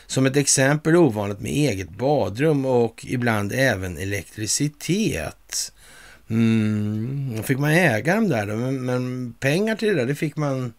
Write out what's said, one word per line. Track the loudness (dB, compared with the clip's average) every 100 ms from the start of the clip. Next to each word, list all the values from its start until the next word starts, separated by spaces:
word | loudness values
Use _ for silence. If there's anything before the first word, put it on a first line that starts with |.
| -6
som | 0 2
ett | 2
exempel | 2 4 4 4 4 6
ovanligt | 6 2 -4 -4
med | -4
eget | 0 0 0 -6
badrum | -4 0 0 0 0 2 2 2
och | 2 2 -2 -6
ibland | -2 0 0 0
även | 2 2 0 -4 -6
elektricitet. | -6 -6 -8 -8 -4 -2 -2 -4 -4 0 0 -2 -6 -10 -10 -8 -8 -12 -20 -20 -20 -18 -4
Mm, | 2 2 2 2 0 -2 -4 -4 -6 -6 -4
då |
fick | -2 0
man | 2
äga | 4 4 2 2 2
dem | 2
där | 0 0
då, | -2
men, | -2 -2 -2
men | -2 -2 -6 -8
pengar | -4 0 0 0 0
till | 0
det | 0
där, | 0
det | -2
fick | -4 -2
man | -4 -2 -6